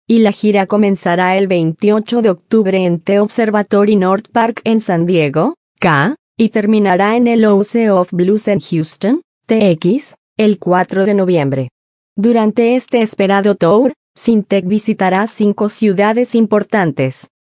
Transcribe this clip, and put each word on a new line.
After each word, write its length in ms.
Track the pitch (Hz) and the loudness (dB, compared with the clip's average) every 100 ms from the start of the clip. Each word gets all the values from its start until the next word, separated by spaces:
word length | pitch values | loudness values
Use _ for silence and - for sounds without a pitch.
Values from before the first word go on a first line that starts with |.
| - | -2
y 140 | 233 | 2
la 140 | 214 | 2
gira 320 | 202 214 202 190 | 0 0 0 0
comenzará 720 | 208 208 190 190 175 180 190 | 0 0 0 -2 -2 0 0
el 100 | 196 | 0
veintiocho 760 | 180 160 165 202 214 214 240 | 0 -2 -2 0 0 -2 0
de 100 | 220 | 0
octubre 520 | 180 _ 220 196 190 | -2 _ 0 2 0
en 160 | 185 170 | 0 -2
The 220 | - 202 | 0 0
Observatory 760 | 208 - 220 208 202 202 208 208 | 0 -2 -2 -2 0 0 2 2
North 320 | 180 196 - | 2 -2 -2
Park 300 | 240 226 226 - | -2 -2 -2 -2
en 160 | 226 | -2
San 240 | 220 170 170 | 0 -2 0
Diego, 500 | 180 151 147 190 339 _ _ | 0 0 0 -2 -4 _ _
K, 380 | 185 147 156 302 _ - | 0 2 0 -4 _ -4
y 120 | 226 | -2
terminará 680 | 226 202 214 202 180 202 233 | 0 0 2 2 2 2 2
en 120 | 240 | 2
el 180 | 233 214 | 2 2
House 320 | 196 202 233 220 | 2 0 0 0
of 200 | 190 180 | 0 0
Blues 380 | 175 180 214 214 | -2 0 0 0
en 100 | 196 | -4
Houston, 600 | - 165 156 - 196 294 - _ - | -2 -4 -4 -4 -2 -2 -4 _ -2
T 260 | 220 208 | 0 2
X, 460 | 165 170 247 - - _ - | 2 0 -2 -4 -16 _ -2
el 240 | 214 196 | 0 0
cuatro 460 | - 180 180 185 196 | 0 -2 0 -2 0
de 80 | |
noviembre. 560 | 202 185 175 139 135 127 - _ _ _ - | 0 0 0 0 -2 -6 -12 _ _ _ -2
Durante 580 | 214 226 214 214 233 254 | 0 2 0 0 0 0
este 260 | - 247 | -2 -2
esperado 540 | 220 - 196 196 202 196 | -2 -2 0 2 0 0
tour, 380 | 165 208 262 - _ - | 2 2 2 -2 _ -6
Sintek 520 | - 226 196 196 180 | 0 0 0 -2 0
visitará 580 | 208 - 214 190 185 214 | -2 -2 -2 0 0 -2
cinco 440 | - 208 202 214 | -2 -2 0 -4
ciudades 680 | - 220 185 208 226 247 233 | -2 0 0 0 0 0 0
importantes. 920 | 214 214 202 220 170 143 131 - - _ | 0 0 0 -2 -2 -2 -4 -6 -14 _